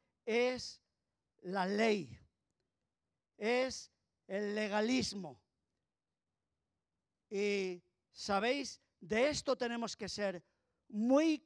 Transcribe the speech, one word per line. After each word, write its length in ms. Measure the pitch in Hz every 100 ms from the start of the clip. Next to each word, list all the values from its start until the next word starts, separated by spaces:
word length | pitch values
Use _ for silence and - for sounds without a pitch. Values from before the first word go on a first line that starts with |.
| _ _ -
es 560 | 233 247 254 - - _ _ _ _ _ _
la 240 | 180 196 185
ley, 520 | 208 226 208 131 - _ _ _ _ _ _ _ _ _ _ _ -
es 560 | 208 247 262 - - _ _ _ -
el 280 | 196 208
legalismo. 880 | 214 214 208 220 262 202 202 160 123 _ _ _ _ _ _ _ _ _ _ _ _ _ _ _ _ _ _ -
Y, 520 | 202 202 202 185 180 _ _ _
¿sabéis? 680 | - - 196 233 277 269 - _ _
De 300 | 170 214 285
esto 280 | 294 - 254
tenemos 400 | 240 233 226 -
que 120 | 190
ser 340 | - 202 180 - _ _ _ -
muy 520 | 208 233 269 320 302